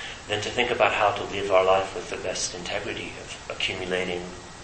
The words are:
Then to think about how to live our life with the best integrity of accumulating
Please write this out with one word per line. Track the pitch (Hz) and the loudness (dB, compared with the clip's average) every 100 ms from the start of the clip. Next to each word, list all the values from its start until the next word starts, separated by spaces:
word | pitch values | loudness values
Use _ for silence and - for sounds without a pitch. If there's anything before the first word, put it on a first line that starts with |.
| - - - | -10 -10 -4
Then | 104 | -2
to | 107 | 0
think | 123 120 | 0 2
about | 120 104 | 6 4
how | - 104 | 6 4
to | 101 95 | 2 -2
live | 101 98 | -2 4
our | 92 95 | 6 8
life | 95 95 87 | 6 4 -4
with | 87 | -6
the | 95 | -6
best | 95 87 - 90 | -4 -4 -4 -6
integrity | 87 101 113 95 87 87 | -4 -4 -4 -6 -8 -10
of | 90 - - | -10 -12 -10
accumulating | - - 95 92 92 90 90 90 90 - - | -4 -2 -2 -2 0 0 -2 -6 -10 -14 -12